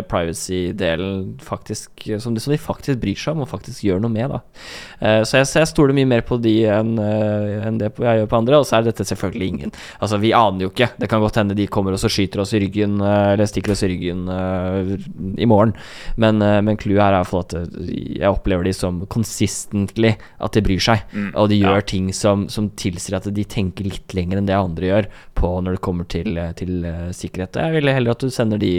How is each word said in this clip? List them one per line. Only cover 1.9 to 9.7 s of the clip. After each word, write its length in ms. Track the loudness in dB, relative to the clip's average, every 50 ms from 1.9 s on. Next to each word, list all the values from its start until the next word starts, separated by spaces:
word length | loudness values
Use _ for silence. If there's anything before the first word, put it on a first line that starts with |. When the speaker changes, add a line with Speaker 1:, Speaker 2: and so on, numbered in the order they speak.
| -18 -14 -8 -6 -6 -4
Speaker 1:
som 140 | -4 -4 -4
de, 80 | -2 0
som 100 | 0 -2
de 60 | -2
faktisk 380 | -2 -6 -8 -6 -2 -2 -2 0
bryr 160 | 0 -2 -4
seg 160 | -2 -4 -4 -4
om 120 | -4 -4
og 20 | -6
faktisk 380 | -8 -10 -10 -12 -10 -2 0
gjør 160 | 0 2 2 2
noe 100 | 0 0
med, 220 | -2 -2 -2 -4
da. 60 | -6 -8 -12 -20 -20 -18 -16 -16 -16 -16 -16 -8 -2
Eh, 220 | 2 4 4 4 4
så 160 | 2 0 -4
jeg, 100 | -2 0
så 140 | 2 2 2
jeg 80 | 2
stoler 260 | 2 2 4 4 4
mye 140 | 2 2 2
mer 100 | 2 2 0
på 100 | 0 -2 0 2
de 100 | 2 2 4 4 2
enn, 300 | 2 2 0 0 -2 -2
eh, 640 | 0 0 0 0 0 0 0 -2 -2 -4 -4 -4 -4
enn 140 | -4 -2 -2
det 120 | -2 -4 -4
jeg 240 | -2 0 2 2 2
gjør 80 | 2 2 2
på 60 | 2 4
andre, 160 | 6 4 4
og 80 | 4
så 100 | 4 2
er 140 | 2 2 2
dette 160 | 0 -2 -4
selvfølgelig 420 | -4 -4 -4 -4 -4 -4 -4 -4 -4 -4
ingen. 180 | -4 -8 -8